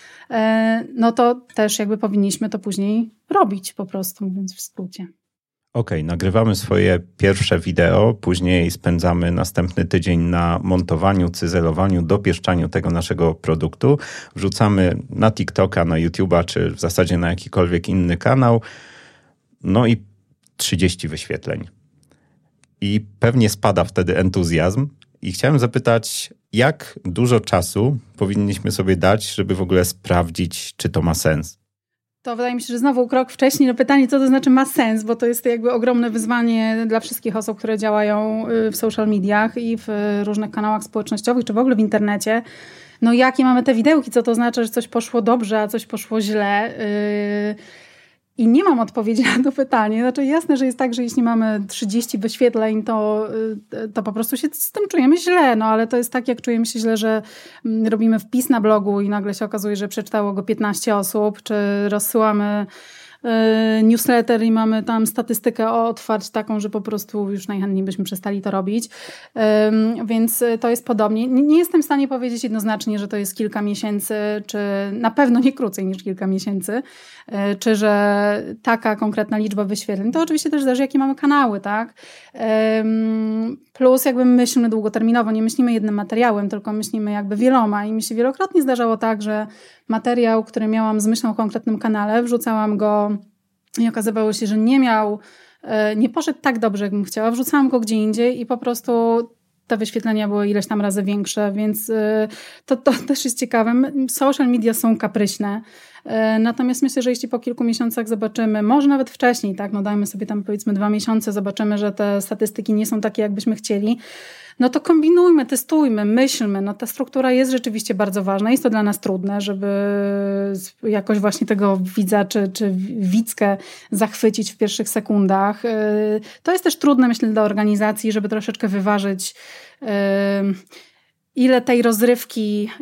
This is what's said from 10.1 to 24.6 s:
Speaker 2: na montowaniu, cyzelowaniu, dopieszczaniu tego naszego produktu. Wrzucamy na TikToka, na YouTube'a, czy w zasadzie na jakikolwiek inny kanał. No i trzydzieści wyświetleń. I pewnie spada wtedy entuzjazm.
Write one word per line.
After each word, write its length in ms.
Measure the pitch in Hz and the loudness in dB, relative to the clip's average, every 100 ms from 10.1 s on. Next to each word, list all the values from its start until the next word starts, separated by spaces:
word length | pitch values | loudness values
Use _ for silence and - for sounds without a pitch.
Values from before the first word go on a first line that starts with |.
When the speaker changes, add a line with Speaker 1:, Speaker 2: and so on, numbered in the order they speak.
| 85 | 2
Speaker 2:
na 400 | 85 87 85 87 | 2 2 0 0
montowaniu, 680 | 92 92 90 80 98 98 87 | 0 0 0 0 2 2 0
cyzelowaniu, 760 | 87 85 90 82 80 98 92 | -2 -2 0 0 0 0 0
dopieszczaniu 680 | 82 - 98 87 - 87 82 | 2 0 0 0 0 0 0
tego 220 | - 87 | -2 -2
naszego 440 | 85 87 85 82 | -2 -2 0 0
produktu. 640 | 80 - 80 78 - 127 147 - - - - | 0 -2 -2 -4 0 2 2 -2 -16 -16 -6
Wrzucamy 600 | 98 - 107 98 90 - - | -4 0 2 4 2 0 -6
na 200 | 95 110 | 0 0
TikToka, 540 | - - - 95 87 | 0 -2 0 0 2
na 100 | 85 | 0
YouTube'a, 500 | 82 82 - 92 85 | 0 0 -2 0 2
czy 260 | 82 87 82 | 0 -2 -4
w 100 | 80 | -2
zasadzie 380 | 87 90 87 87 | -2 0 0 0
na 120 | 85 | 0
jakikolwiek 580 | 87 - 98 87 87 - | -4 -4 -2 0 0 -2
inny 280 | 92 87 90 | 0 0 0
kanał. 460 | 117 131 123 117 - - - - - _ _ _ _ _ | 0 2 4 2 -2 -14 -20 -20 -20 _ _ _ _ _
No 240 | 87 104 117 | 0 2 2
i 160 | 113 - _ _ _ _ - | 0 -4 _ _ _ _ -10
trzydzieści 520 | - 82 92 - 78 | -4 0 0 0 -8
wyświetleń. 600 | 80 - 76 80 76 - _ _ _ _ _ _ _ _ _ _ _ | -8 -8 -8 -8 -10 -10 _ _ _ _ _ _ _ _ _ _ _
I 260 | 101 107 104 - | -2 -2 -4 -2
pewnie 280 | 117 127 107 | 2 4 2
spada 360 | - 107 95 | 2 0 2
wtedy 340 | 87 - 90 90 | 0 0 0 2
entuzjazm. 680 | 92 92 82 80 | 2 0 0 2